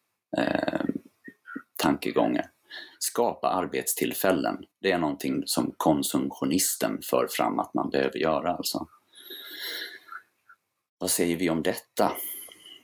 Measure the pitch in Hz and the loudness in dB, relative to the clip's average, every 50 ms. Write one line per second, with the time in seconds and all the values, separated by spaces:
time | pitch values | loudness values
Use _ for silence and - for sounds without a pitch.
0 | _ _ _ _ _ _ - - - - - - - - 50 - - - - - | _ _ _ _ _ _ -2 0 0 2 2 0 0 0 -2 -2 0 -2 -2 -4
1 | - - _ _ - - - _ _ - - - - _ - - - 76 69 69 | -6 -14 _ _ -20 -20 -20 _ _ -14 -14 -14 -12 _ -4 0 2 2 2 2
2 | - - - 67 58 57 62 - - - _ _ _ - - - - - - - | 0 0 2 2 2 2 2 0 -2 -4 _ _ _ -18 -18 -16 -16 -16 -10 -6
3 | - - - - 120 110 - - - - - 92 87 - - 64 - - - - | -6 -2 0 2 2 2 0 0 0 0 0 0 0 -2 -2 -4 -2 -2 -2 0
4 | - 60 - - - 95 92 78 64 - - - - - _ _ - 95 92 87 | 0 0 0 2 4 4 4 4 2 0 -2 -4 -6 -14 _ _ 2 2 2 4
5 | 82 76 71 - - 67 65 71 - - - - 62 - - - - 85 78 71 | 2 0 0 -2 -2 -2 0 0 -2 -2 0 0 0 -2 0 2 4 4 4 4
6 | 67 - - 69 65 67 - - - 67 73 92 - - - - - 57 52 - | 4 0 0 0 0 -2 -4 -2 -2 2 2 2 2 2 0 0 -2 -2 -2 -4
7 | - - 65 62 64 - - - - 58 - - - - - - - - - 69 | -4 0 2 2 2 2 0 0 0 0 0 0 -2 -2 -2 -2 0 0 2 2
8 | 67 67 - - 78 80 78 73 73 87 82 - - - - - 80 - - - | 2 0 0 0 0 2 2 2 0 0 -2 -2 -2 -4 -4 -6 -8 -10 -16 -20
9 | _ _ - - - - - - - - - - - - - - - - - - | _ _ -20 -20 -20 -18 -16 -16 -16 -14 -14 -12 -10 -10 -8 -8 -10 -10 -12 -16
10 | - - - - - _ _ _ _ - - _ _ _ _ _ _ _ _ - | -18 -16 -18 -18 -18 _ _ _ _ -20 -20 _ _ _ _ _ _ _ _ -4
11 | 92 92 - - 90 87 85 82 92 85 80 82 76 92 107 - - _ - - | -2 0 2 2 2 2 2 2 2 2 2 2 2 0 -2 -2 -6 _ 0 2
12 | 107 - - - - - - - - - - - - - - - | 2 2 0 -2 -8 -8 -10 -12 -14 -16 -20 -20 -20 -20 -20 -20